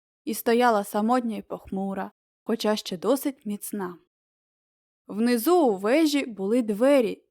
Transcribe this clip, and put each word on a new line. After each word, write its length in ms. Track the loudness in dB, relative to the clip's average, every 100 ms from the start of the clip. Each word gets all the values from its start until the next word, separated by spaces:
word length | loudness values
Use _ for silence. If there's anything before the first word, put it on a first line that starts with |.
| _ _
і 100 | -8
стояла 500 | -4 0 2 4 2
самотня 520 | 0 -2 0 0 -2 -8
й 60 |
похмура, 680 | -10 -14 -8 -6 -6 -6 -10 -14 _ _
хоча 320 | -6 -2 0 -2
ще 200 | -4 -4
досить 500 | 0 0 -2 -6 -10
міцна. 520 | -10 -8 -8 -8 -10 _ _ _ _ _ _ _ _ _ _ -10
Внизу 600 | -2 0 0 4 4 4
у 100 | 2
вежі 500 | 2 2 2 0 -4
були 360 | -6 0 0
двері, 600 | 0 2 4 4 2 -4 _